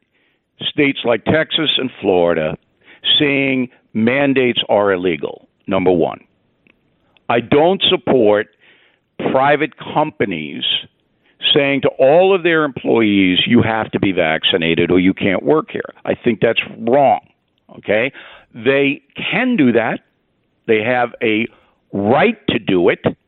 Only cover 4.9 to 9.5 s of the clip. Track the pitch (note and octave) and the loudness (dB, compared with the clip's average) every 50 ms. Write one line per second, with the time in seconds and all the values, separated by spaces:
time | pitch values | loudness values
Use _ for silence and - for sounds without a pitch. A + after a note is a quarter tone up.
4.9 | F#2+ F2+ F2+ F#2 E2 D2 - - G1+ - _ _ _ _ - - G2 F#2+ F#2 F#2 | 0 0 0 -2 -2 -2 -6 -8 -10 -12 _ _ _ _ -8 -4 -4 0 0 2
5.9 | F2+ E2+ D#2 C2 G1+ - _ _ _ _ _ _ _ _ _ _ _ _ _ _ | 2 2 0 -2 -4 -10 _ _ _ _ _ _ _ _ _ _ _ _ _ _
6.9 | _ _ _ _ _ _ _ - A#2+ A#2+ A#2 G2+ C#3+ C#3+ D#3 F3 G3 G3 - - | _ _ _ _ _ _ _ -2 -2 -2 0 2 2 4 4 4 2 0 0 0
7.9 | F#3 E3+ - - D3 C3 A2+ G#2 G#2 G#2 A2 - _ _ _ _ _ _ _ _ | 0 0 0 0 2 4 4 4 4 2 0 -4 _ _ _ _ _ _ _ _
8.9 | _ _ _ _ _ - - - - C3+ C3 C#3+ | _ _ _ _ _ -8 -6 -2 0 2 2 2